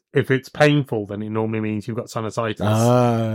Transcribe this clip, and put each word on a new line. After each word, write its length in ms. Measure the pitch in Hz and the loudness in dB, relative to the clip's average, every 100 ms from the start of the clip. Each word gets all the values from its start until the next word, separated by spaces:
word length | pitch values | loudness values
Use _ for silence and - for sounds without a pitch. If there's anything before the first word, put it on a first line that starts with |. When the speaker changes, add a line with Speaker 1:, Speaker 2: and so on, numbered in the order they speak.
| _ | _
Speaker 1:
if 180 | 143 123 | -2 0
it's 200 | 143 - | -2 -4
painful, 560 | - 151 147 135 113 101 | 2 4 4 0 -4 -6
then 160 | 104 | -8
it 80 | 107 | -6
normally 300 | 110 110 110 | -4 -2 -2
means 280 | 107 107 101 | -2 -4 -6
you've 80 | 113 | -8
got 120 | 113 | -8
sinusitis. 520 | 120 110 110 113 104 | -6 -6 -4 -4 -2
Speaker 2:
Ah, 680 | 98 110 117 123 120 117 113 | 0 4 4 4 4 2 0